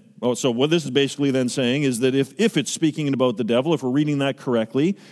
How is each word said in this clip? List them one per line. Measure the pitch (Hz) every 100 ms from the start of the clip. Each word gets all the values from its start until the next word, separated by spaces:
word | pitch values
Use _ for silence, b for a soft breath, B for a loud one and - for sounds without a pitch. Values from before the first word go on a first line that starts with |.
| - -
oh, | 120
so | 120 135
what | 117 147
this | 170
is | 139
basically | 143 139 - 143
then | 131 123
saying | 143 123 139
is | 139 117
that | 131
if, | 135 135 -
if | 220 160
it's | -
speaking | - 156 156 143
about | 131 127 110
the | 113
devil, | 120 151
if | 151
we're | 127
reading | 139 151 139
that | 139 131
correctly, | 131 113 110 131 165 196 B